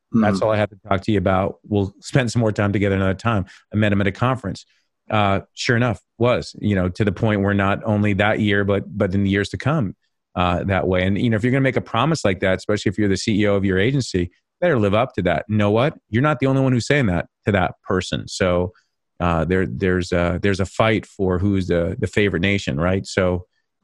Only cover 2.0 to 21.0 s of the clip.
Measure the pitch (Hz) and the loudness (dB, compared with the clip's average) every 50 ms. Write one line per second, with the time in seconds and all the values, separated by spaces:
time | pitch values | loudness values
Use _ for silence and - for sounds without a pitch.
2 | - - - 143 123 117 - 123 117 110 101 - 104 101 101 104 98 101 98 95 | -14 -2 0 0 0 0 0 0 0 0 0 0 0 0 0 0 0 2 2 2
3 | 98 95 95 92 - 117 117 101 87 - - - _ _ - 104 110 104 101 98 | 0 0 -2 -2 -2 0 0 0 -2 -4 -10 -20 _ _ -2 0 2 2 2 2
4 | 101 101 98 - 120 123 131 117 - 95 - - - _ _ _ _ _ _ _ | 0 -2 -2 0 -2 -2 -2 -2 -4 -10 -10 -10 -14 _ _ _ _ _ _ _
5 | _ - - 107 104 98 98 98 - _ _ - - - 120 113 123 123 101 - | _ -4 0 0 2 2 0 -2 -4 _ _ -10 -2 0 2 2 2 0 -2 -4
6 | _ _ _ - 117 123 120 85 - - - - - 104 104 95 90 90 87 - | _ _ _ -2 0 2 2 0 -2 -6 -12 -6 -2 -2 0 0 0 -2 0 0
7 | 110 101 87 - 117 110 104 101 98 101 101 98 98 98 101 - - 110 107 104 | -2 -2 0 0 0 0 2 2 2 0 2 2 2 0 0 -2 -2 -2 0 0
8 | 104 104 101 95 101 107 107 - 107 104 101 101 101 98 101 101 - - - 101 | 2 0 2 2 2 2 2 2 2 2 2 2 2 2 0 -2 -2 -4 -4 -2
9 | 104 95 92 101 101 95 95 101 98 - - 107 - 131 156 165 117 87 - _ | -2 0 0 0 2 2 2 2 0 -2 -4 -4 -2 -2 0 0 -2 -4 -6 _
10 | _ _ _ _ _ _ - 90 90 90 87 85 - 98 98 90 71 87 95 90 | _ _ _ _ _ _ -4 -2 0 0 0 0 0 0 0 0 0 0 0 0
11 | 92 95 101 95 117 120 113 104 107 123 127 139 135 131 123 123 95 - - 113 | 0 0 0 0 0 0 0 0 0 0 0 2 0 0 0 -2 -4 -2 -2 0
12 | 127 156 165 - - 104 95 - 101 95 95 92 - - 104 101 - 110 98 - | 0 0 -2 0 0 -2 -2 0 0 0 0 -2 -2 -2 -4 0 0 -2 -2 0
13 | 107 101 95 92 - 113 110 98 104 101 101 101 95 98 92 92 98 127 139 139 | 0 0 0 -2 -2 -2 0 0 2 2 2 0 0 0 0 2 0 0 0 -2
14 | 120 - - 92 87 87 _ _ _ _ _ - 175 180 151 117 104 98 95 107 | -2 -2 -2 -2 -2 -2 _ _ _ _ _ -4 -2 0 2 2 2 2 2 2
15 | 127 127 - - 90 90 82 73 - - 107 107 104 104 104 113 131 160 - - | 0 0 -2 -2 0 0 0 0 -2 -2 0 0 2 2 2 2 2 0 -2 -6
16 | _ - 101 113 139 151 151 - 131 135 135 135 135 131 127 120 - - 143 120 | _ -4 -2 0 0 0 0 0 0 0 2 2 2 2 0 0 0 0 0 2
17 | 117 101 87 82 - - _ _ - 113 101 95 87 - - _ _ - 101 90 | 2 2 0 0 -2 -6 _ _ -4 0 2 2 2 0 -2 _ _ -2 -2 -2
18 | 90 - - 58 - - - - 98 90 90 87 90 95 - _ _ _ _ _ | -2 -2 -6 -6 -8 -8 -4 -2 0 2 2 0 0 -2 -6 _ _ _ _ _
19 | _ _ _ - 87 87 85 82 80 82 92 95 92 - 58 65 95 92 92 92 | _ _ _ -4 -2 0 0 0 0 0 0 0 0 -2 -4 -2 -2 0 0 0
20 | 87 - 90 87 87 87 87 87 - 101 98 90 95 - - - 113 110 113 98 | -2 -2 -2 0 0 0 -2 0 -2 -2 0 0 -4 -4 0 0 2 2 2 0